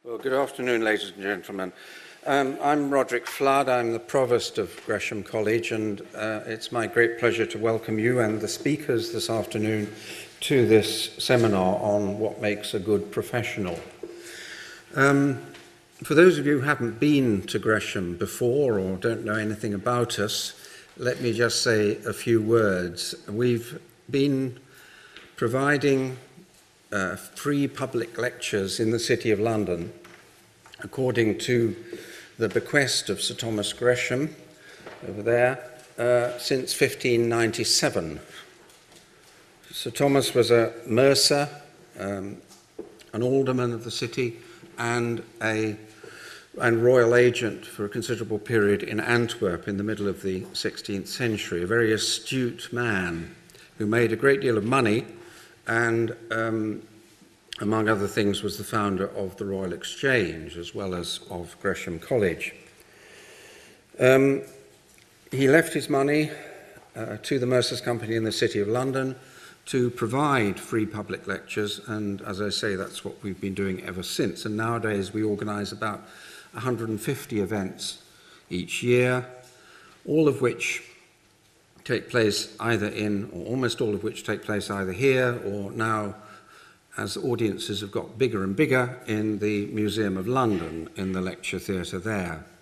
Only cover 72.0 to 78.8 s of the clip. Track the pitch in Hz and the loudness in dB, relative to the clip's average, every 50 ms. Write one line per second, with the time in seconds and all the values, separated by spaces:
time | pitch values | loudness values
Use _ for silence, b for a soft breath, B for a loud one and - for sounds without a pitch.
72 | 107 101 98 95 - 107 98 92 104 101 95 - - 107 98 92 98 - - - | -4 -4 -6 -6 -8 -10 -6 -4 -4 -4 -4 -2 -2 -2 -2 -4 -6 -8 -10 -10
73 | - 98 - - - 101 90 - - 98 95 98 98 95 92 90 - - 90 92 | -12 -12 -12 -8 -8 -10 -8 -6 -6 -6 -4 -2 -2 -2 -2 -4 -6 -8 -8 -8
74 | 87 - - - 143 98 82 - - 110 107 107 110 117 117 113 104 110 104 101 | -8 -6 -2 -2 -2 -2 -2 -6 -6 -6 -4 -2 -2 -2 -2 -2 -2 -2 -2 -2
75 | 95 92 - 107 107 107 104 95 107 104 104 104 101 98 - 101 110 107 101 - | -4 -4 -2 -2 0 0 -2 -2 -4 -6 -4 -6 -6 -8 -6 -6 -6 -6 -6 -8
76 | B B B B B B B B B B - 117 113 131 120 110 113 113 110 101 | B B B B B B B B B B -12 -6 -4 -2 -2 -2 -2 -4 -4 -4
77 | - 143 139 131 - - 120 104 98 87 110 101 95 92 - - - - - - | -2 -4 -4 -4 -6 -4 -2 -2 -2 0 -2 -4 -4 -6 -6 -8 -10 -10 -10 -12
78 | B B B B B B B B B B 87 90 85 - - - | B B B B B B B B B B -6 -6 -6 -6 -6 -2